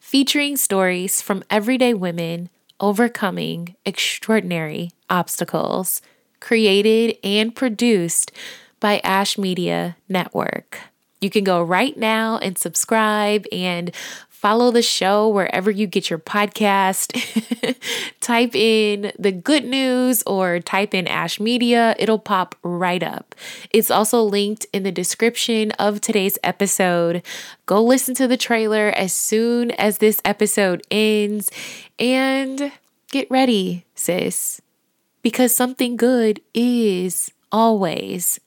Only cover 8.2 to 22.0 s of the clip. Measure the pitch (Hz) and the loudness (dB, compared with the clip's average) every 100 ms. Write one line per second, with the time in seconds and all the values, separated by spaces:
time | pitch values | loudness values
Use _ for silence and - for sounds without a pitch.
8.2 | - - - - - _ 214 208 - 190 | -4 -8 -18 -18 -20 _ 0 2 2 0
9.2 | 196 - 190 180 175 170 175 170 _ 185 | 0 -2 -2 -2 -2 -2 -4 -8 _ -4
10.2 | - - - - - - - _ _ _ | -2 -2 -4 -6 -12 -20 -20 _ _ _
11.2 | 196 214 196 175 170 180 262 302 220 220 | -2 0 2 0 2 0 0 -2 -2 0
12.2 | 220 226 - 185 175 - - 226 214 208 | -2 -2 -4 -4 -6 -6 0 0 2 0
13.2 | 208 208 202 180 180 175 175 - - - | 0 -2 -4 -6 -4 -4 -6 -10 -14 -16
14.2 | - - 202 220 240 240 233 - 185 208 | -20 -4 0 4 4 4 2 0 2 4
15.2 | 214 202 180 - 190 202 214 196 - 165 | 2 2 0 0 0 0 -2 -2 -4 -8
16.2 | - 208 208 - 208 196 190 190 - 247 | -4 -2 -2 0 2 2 2 0 -4 -6
17.2 | - 226 - 233 - 254 - 466 - - | -4 -6 -4 -6 -4 -6 -6 -8 -8 -10
18.2 | - 233 240 - 220 220 208 208 202 - | 0 2 2 2 2 4 2 -2 -6 -2
19.2 | 190 185 175 302 240 262 262 254 254 254 | -2 -2 0 0 2 0 2 2 2 0
20.2 | - 190 185 175 175 190 208 190 175 156 | 0 0 0 0 0 -2 0 -2 -2 -2
21.2 | 165 - 214 240 240 233 226 - | -4 -4 -2 0 2 4 4 2